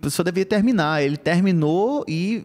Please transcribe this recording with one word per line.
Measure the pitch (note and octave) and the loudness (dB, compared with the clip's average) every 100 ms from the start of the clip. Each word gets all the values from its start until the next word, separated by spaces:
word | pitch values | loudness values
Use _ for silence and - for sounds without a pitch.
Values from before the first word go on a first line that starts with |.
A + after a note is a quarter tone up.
"O | C#3+ | -4
senhor | - | -2
devia | F3+ F3+ | -2 -2
terminar." | F#3+ G#3 A#3 A3 D3+ D#3 | 0 2 2 2 2 0
Ele | C#3+ D3 | 0 -2
terminou | D3+ F3 F#3+ E3+ D3 E3+ A3+ D4 - | 0 2 2 2 2 2 0 -2 -4
e | D#3+ F#3+ A3+ | -4 -4 -4